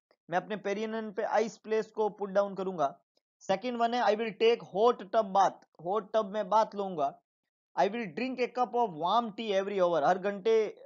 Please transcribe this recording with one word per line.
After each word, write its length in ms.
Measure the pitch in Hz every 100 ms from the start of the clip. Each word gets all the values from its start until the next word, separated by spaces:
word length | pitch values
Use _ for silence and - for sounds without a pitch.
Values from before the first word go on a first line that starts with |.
| _ _ -
मैं 80 | 175
अपने 180 | 185 208
पेरिनियम 560 | 202 202 220 220 220
पे 120 | 202
आइस 340 | 208 208 220 -
प्लेस 300 | 214 220 208
को 220 | - 214
पुट 200 | 208 196
डाउन 260 | 190 202 190
करूंगा। 440 | 190 180 139 143 _ _ _ _
सेकंड 380 | - 190 247 240
वन 160 | 233
है, 80 | 247
"I 180 | 208 208
will 140 | 226 -
take 180 | 226 233 170 180
hot 340 | 233 - 190 226
tub 100 | 208
bath", 600 | 196 175 - _ - 165
हॉट 280 | 208 202
टब 120 | 220 202
में 240 | 214 190
बाथ 160 | 214 220 202
लूंगा। 440 | 196 175 143 - _ _ _ _ _ -
"I 100 | 190
will 160 | 233 214
drink 340 | 143 254 254
a 80 | 240 247
cup 140 | 247 240
of 120 | 226
warm 420 | 156 170 226 233
tea 300 | 196 226 196
every 160 | 196 202
hour", 240 | 175 165
हर 140 | 143 185
घंटे 640 | 190 202 202 220 208 -